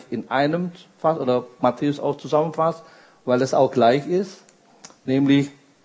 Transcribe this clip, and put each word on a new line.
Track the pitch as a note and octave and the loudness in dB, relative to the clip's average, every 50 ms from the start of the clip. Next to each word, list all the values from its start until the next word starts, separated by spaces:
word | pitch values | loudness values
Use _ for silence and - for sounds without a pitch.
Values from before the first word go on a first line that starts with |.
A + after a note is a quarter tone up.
| - - | -8 -10
in | B2 A2+ A2 - | -10 -8 -6 -4
einem | B2 C3+ C#3+ D3 D#3+ F3 F3+ F3 F3 - - _ _ _ | -2 0 0 0 0 -2 -4 -6 -8 -14 -20 _ _ _
fasst, | - D#3+ D#3+ D#3 | -2 -2 -2 0
oder | C3+ B2 B2 B2 B2 - - - | 0 0 0 0 -2 -6 -6 -2
Matthäus | - - D3+ - D3+ D3 C#3+ D3 | -2 -2 0 0 -2 -4 -2 -2
auch | - D3 D3 | -4 -4 -4
zusammenfasst, | C#3+ - B2+ D#3 D3+ D#3 E3 D#3 - D#3+ E3 D#3+ - - - - - - _ _ _ - | -6 -4 -2 0 0 0 0 -2 -2 -2 -2 -2 -6 -12 -20 -20 -20 -20 _ _ _ -4
weil | B2+ B2 B2 | 0 0 0
es | C3+ C3 | 0 2
auch | - - C3+ B2+ | 2 2 2 2
gleich | - B2+ A2+ A#2 B2+ C#3+ C#3 D#3 | 4 4 4 4 4 2 0 -2
ist, | F3 F#3 G#3 - - - - _ _ _ _ _ _ _ - - - _ - | -2 -2 -4 -6 -10 -20 -20 _ _ _ _ _ _ _ -20 -20 -20 _ -4
nämlich | C3 C3 C3+ C#3 C#3 C#3 C#3+ C#3 C#3 - _ _ _ _ _ _ | -2 0 2 4 4 4 2 2 -2 -6 _ _ _ _ _ _